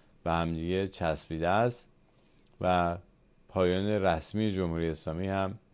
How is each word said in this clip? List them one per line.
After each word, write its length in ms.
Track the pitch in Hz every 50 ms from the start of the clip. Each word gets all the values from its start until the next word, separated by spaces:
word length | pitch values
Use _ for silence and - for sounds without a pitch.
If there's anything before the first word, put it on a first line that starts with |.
| _ _ - _ -
به 80 | 87 82
هم 220 | 85 85 85 82
دیگه 340 | 80 80 87 92 95 98 95
چسبیده 600 | - - 90 80 78 76 - - 82 80 80 85
است 420 | 95 107 120 123 120 - - - _ _ _ _ _ _ _ _ _ _ _ _ _ -
و 380 | 92 92 90 90 87 85 87 87 - _ _ _ _ _ _ _ _ -
پایان 380 | - 92 92 90 90 92 98
رسمی 680 | 104 107 104 95 92 85 80 - - - 104 110 107 95
جمهوری 360 | 95 92 85 82 82 85 82
اسلامی 400 | 78 - - 80 80 85 95 95
هم 300 | 95 98 95 95 104 - - _